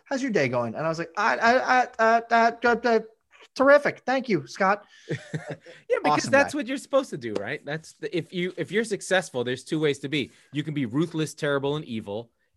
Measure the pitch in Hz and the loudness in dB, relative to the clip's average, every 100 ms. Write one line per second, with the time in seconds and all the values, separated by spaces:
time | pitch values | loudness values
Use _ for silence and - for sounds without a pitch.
0 | - 269 262 190 131 123 117 107 160 160 | -6 -4 0 2 2 0 -2 -4 -4 -4
1 | 165 - 226 127 226 254 - 254 240 - | -6 -2 0 2 4 4 4 2 2 2
2 | 226 233 233 233 233 233 240 233 240 226 | 4 4 4 2 2 2 2 2 2 0
3 | 220 _ _ _ - - 269 285 233 - | 0 _ _ _ -8 2 6 6 4 -4
4 | - 262 233 170 131 - 190 202 - - | -2 -2 0 -2 -2 0 0 0 -4 -16
5 | - - - 156 - 151 - - - - | -10 -10 -8 -10 -10 -14 -16 -12 -4 -2
6 | 294 302 - 269 - 294 233 269 - 277 | 2 0 2 2 2 -2 -6 -8 -2 -2
7 | 277 147 117 101 101 147 139 160 - - | 0 -6 -6 -6 -6 -8 -8 -10 -10 -12
8 | 151 175 160 185 180 - 135 202 220 180 | -6 -6 -6 -6 -6 -6 -4 -4 -4 -6
9 | - 185 170 127 120 127 - 160 151 143 | 0 0 0 -4 -4 -4 -4 -2 0 -2
10 | 139 147 113 _ _ 143 156 143 117 131 | -4 -4 -4 _ _ -8 -6 -4 -2 -2
11 | 170 160 151 - 147 143 139 151 160 113 | -2 -2 -6 -4 -2 0 -2 -4 -6 -8
12 | 101 104 117 _ _ | -8 -10 -10 _ _